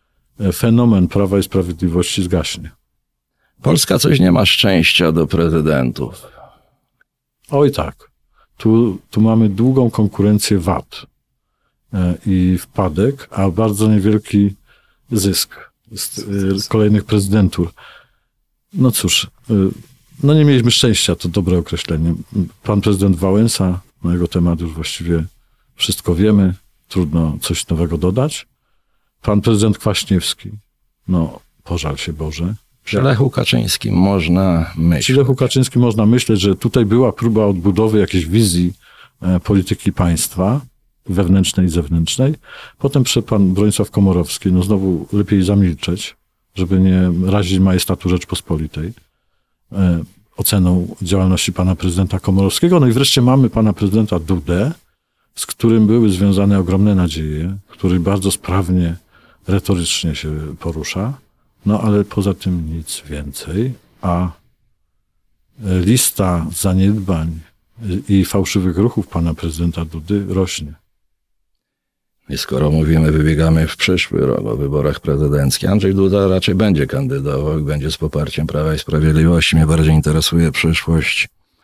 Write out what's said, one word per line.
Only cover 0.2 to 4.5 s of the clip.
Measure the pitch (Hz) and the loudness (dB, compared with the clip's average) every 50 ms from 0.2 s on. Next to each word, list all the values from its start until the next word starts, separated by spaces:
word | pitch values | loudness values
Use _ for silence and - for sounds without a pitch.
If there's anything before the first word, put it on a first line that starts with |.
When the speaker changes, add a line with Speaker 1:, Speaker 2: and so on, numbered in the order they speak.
| _ _ _ - | _ _ _ -6
Speaker 1:
e, | 101 95 | -4 -4
fenomen | 87 - - 117 113 120 120 117 107 95 90 | -2 0 2 2 4 4 4 4 4 4 2
Prawa | 85 - 101 101 92 98 98 | 2 0 0 0 2 0 0
i | 92 | 0
Sprawiedliwości | - - 98 87 90 82 82 90 87 82 90 87 - - 101 90 | 0 -2 -2 -2 -2 -4 -4 -2 -2 0 0 -2 -2 -2 -4 -2
zgaśnie. | 87 92 82 71 - - - - 76 - _ _ _ _ _ _ _ _ _ _ _ _ _ _ _ _ _ | -2 -2 -2 -2 -4 -8 -12 -14 -16 -18 _ _ _ _ _ _ _ _ _ _ _ _ _ _ _ _ _
Speaker 2:
Polska | - 147 165 160 - - - - | -2 0 0 0 0 0 0 0
coś | - 156 151 131 | 2 2 2 4
nie | 90 90 | 4 4
ma | 85 - - | 4 4 2
szczęścia | - | 2